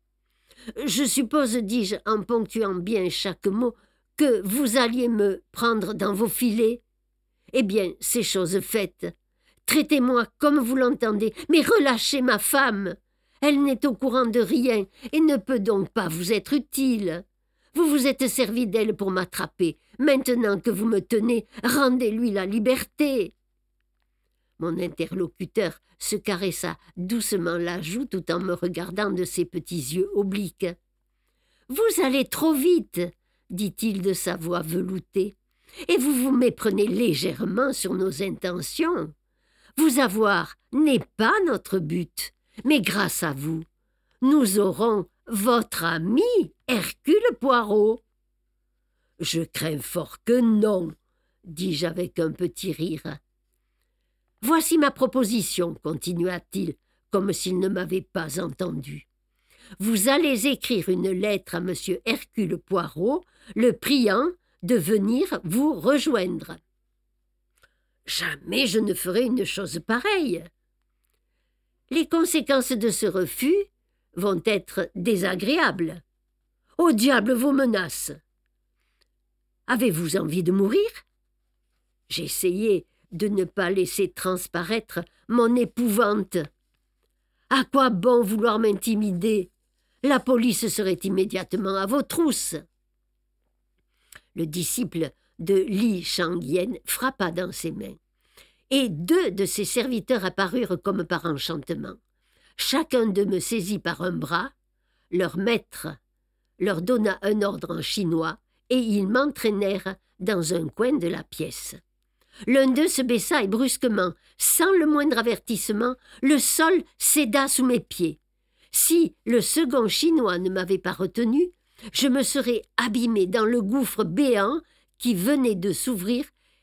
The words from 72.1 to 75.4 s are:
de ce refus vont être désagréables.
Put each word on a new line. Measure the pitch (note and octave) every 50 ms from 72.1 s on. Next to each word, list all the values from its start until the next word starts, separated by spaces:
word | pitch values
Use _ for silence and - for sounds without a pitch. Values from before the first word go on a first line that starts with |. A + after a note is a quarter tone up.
| - E4 E4 - - D#4+ A#3 - C#4 C4+ B3 -
de | C4 G#3+ G#3 A#3
ce | - - A3+
refus | G3 D#3+ F#3+ F3+ C#3+ - - B3 C#4+ F4 G4+ G4+ - _ _ _ _ _ _ _ _ -
vont | F3+ F#3 G#3 F#3+ E3+ -
être | A3+ G#3 F#3+ - - - - F3 - -
désagréables. | G3 E3+ A3+ G#3+ F3+ F#3 F#3 F#3 F3+